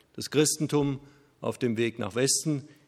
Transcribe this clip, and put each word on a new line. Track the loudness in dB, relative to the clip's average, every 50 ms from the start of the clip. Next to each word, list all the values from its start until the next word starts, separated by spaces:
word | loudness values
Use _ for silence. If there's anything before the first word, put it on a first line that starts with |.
| _ _ _
Das | -12 -10 0
Christentum | 2 4 4 4 2 0 -2 0 2 2 2 0 -2 -4 -8 -16 -20 -20 _ _ _ _
auf | -6 -6 -2 0
dem | -2 0 0
Weg | 0 0 -2 -2 -4
nach | -6 -4 0
Westen | 0 2 2 2 0 0 -2 -2 -2 -6 -10 -20 -20 _